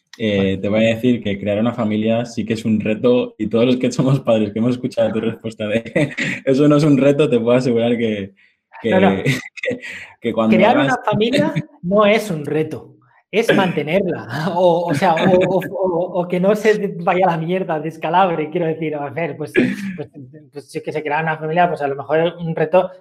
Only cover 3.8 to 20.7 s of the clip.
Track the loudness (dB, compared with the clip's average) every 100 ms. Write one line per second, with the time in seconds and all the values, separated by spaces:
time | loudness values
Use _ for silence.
3.8 | 0 0 2 2 2 2 2 0 -2 -2
4.8 | -4 -2 -2 0 -4 -4 -8 -8 -4 -2
5.8 | -2 -2 -2 -2 -6 -4 0 4 6 6
6.8 | 4 6 4 4 2 2 4 2 2 0
7.8 | 0 0 0 -2 -6 -14 _ _ _ -8
8.8 | -2 2 2 2 -2 -4 -6 -10 -8 -8
9.8 | -10 -16 -18 -10 -4 0 2 4 4 4
10.8 | 2 0 -2 0 0 0 0 -2 -8 _
11.8 | -2 2 4 2 0 -6 -4 -2 -2 -6
12.8 | -14 -20 _ _ _ -2 2 2 2 0
13.8 | -2 0 0 -4 -8 -6 -4 2 2 2
14.8 | 0 0 2 2 4 4 4 0 -2 -4
15.8 | -2 -2 -2 -4 -4 0 2 2 2 0
16.8 | -2 -4 0 2 2 0 -2 -2 -2 -4
17.8 | -6 -6 -2 2 2 0 -4 -2 -2 -2
18.8 | -4 -6 -8 -6 -6 -6 -2 0 0 -2
19.8 | -8 -10 -12 -16 -20 -20 -20 -20 -14